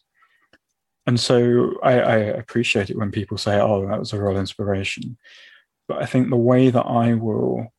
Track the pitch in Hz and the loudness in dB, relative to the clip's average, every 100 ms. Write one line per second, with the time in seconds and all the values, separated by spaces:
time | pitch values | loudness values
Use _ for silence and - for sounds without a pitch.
0 | _ _ _ _ _ _ _ _ _ _ | _ _ _ _ _ _ _ _ _ _
1 | - 120 - 123 120 120 123 - 135 123 | -2 0 2 4 4 2 2 0 2 4
2 | - 113 107 107 - 117 117 113 101 120 | 4 2 0 -4 -4 -2 0 -2 -2 -4
3 | 104 104 95 101 107 101 104 101 98 104 | -6 -4 -6 -6 0 2 2 0 -2 -6
4 | 113 104 101 95 95 - 101 98 98 - | -6 -4 -2 -2 -4 -6 -4 -4 -4 -8
5 | 127 117 - - - - _ _ - 76 | -10 -14 -20 -20 -20 -20 _ _ -10 -6
6 | 120 131 127 123 120 127 131 120 - 120 | -2 0 2 2 4 4 4 2 0 0
7 | 117 113 113 110 123 123 113 | 2 0 -2 -2 -2 -4 -8